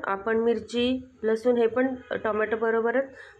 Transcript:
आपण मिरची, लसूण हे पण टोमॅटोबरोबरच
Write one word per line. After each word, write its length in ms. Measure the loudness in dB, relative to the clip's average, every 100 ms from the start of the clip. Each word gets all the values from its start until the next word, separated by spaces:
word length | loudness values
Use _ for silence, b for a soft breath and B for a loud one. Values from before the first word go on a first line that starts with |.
आपण 340 | -2 -4 0 2
मिरची, 720 | 2 0 -2 0 0 0 -6 -6
लसूण 340 | -2 0 2 4
हे 100 | 2
पण 280 | 2 0 -2 -6
टोमॅटोबरोबरच 920 | -4 -2 0 0 0 0 2 2 0 -2 B B